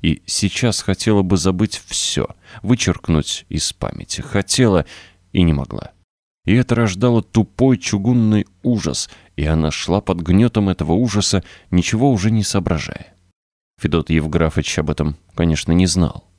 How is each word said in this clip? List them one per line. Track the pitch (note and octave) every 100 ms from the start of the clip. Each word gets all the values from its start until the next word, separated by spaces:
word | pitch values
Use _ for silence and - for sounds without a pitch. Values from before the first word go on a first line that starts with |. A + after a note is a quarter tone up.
и | - D#2 -
сейчас | - G2+ - A#2+ G#2
хотела | - F#2+ - G#2
бы | F#2 F#2
забыть | F2 F2+ G#2+ - -
все, | - - - - - - -
вычеркнуть | - B2 - - - D#2+ - - -
из | D#2+ -
памяти. | - - - - -
Хотела | - G2+ G2 - A#2+ F#2 - - - _ _
и | -
не | F2
могла. | D2 C2+ A1 - _ _ _ _ _ -
И |
это | A2+ B2 A#2
рождало | A2+ F#2 B2 A#2
тупой | - A2+ G#2 - C3 B2+
чугунный | - G#2 G2+ B2+ A2 G#2+ - _
ужас, | A2+ A#2 E2 C2 - - _ -
и | D2+
она | D#2+ D#2
шла | - - F#2
под | - F2
гнетом | E2 F#2 A#2 A2 G2+
этого | F2 D2+
ужаса, | F2 B2 G2+ G2+ G2 - - _
ничего | F2+ F2 A2 C#3
уже | A#2 G2+
не | A2
соображая. | G2+ G2+ E2+ D#2+ D2 - - _ _ _ _ _ _ _
Федот | - E2 D2
Евграфович | D#2+ D2+ D#2+ D#2+ - D2 -
об | D#2
этом, | D2+ D2+ D2 _ -
конечно, | E2+ D#2 -
не | E2+ F#2
знал. | F2 E2 - _